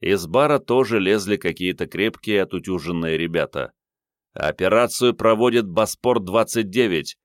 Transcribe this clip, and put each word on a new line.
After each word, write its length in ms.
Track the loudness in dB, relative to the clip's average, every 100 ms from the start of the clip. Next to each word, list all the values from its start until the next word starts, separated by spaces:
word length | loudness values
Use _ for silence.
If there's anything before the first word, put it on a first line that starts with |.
Из 260 | 0 -2 0
бара 320 | 0 2 2
тоже 400 | 2 0 2 0
лезли 380 | 2 0 0 -2
какие-то 500 | -2 -4 -4 -4 -6
крепкие 560 | -2 -4 -4 -2 0
отутюженные 760 | 0 -4 -6 -6 -4 -4 -2 -2
ребята. 560 | -2 -2 -4 -6 -10 _ _ _ _ _ _
Операцию 800 | -8 -6 -2 2 4 2 2 0
проводит 520 | 2 2 4 4 2 0
Боспор 540 | 0 -2 0 0 0
двадцать 480 | 0 0 0 -2 -2
девять. 480 | 0 2 0 -4 -12